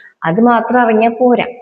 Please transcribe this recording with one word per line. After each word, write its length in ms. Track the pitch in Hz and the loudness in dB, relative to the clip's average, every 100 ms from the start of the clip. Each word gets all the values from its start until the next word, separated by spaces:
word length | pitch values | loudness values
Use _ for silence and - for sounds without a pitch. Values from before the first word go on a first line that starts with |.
| - _ | -20 _
അത് 180 | 165 180 | -4 0
മാത്രം 400 | 233 233 226 247 | 2 2 0 0
അറിഞ്ഞാൽ 340 | 233 220 226 233 | 2 2 0 0
പോരാ. 260 | 247 226 - - | 0 0 -2 -10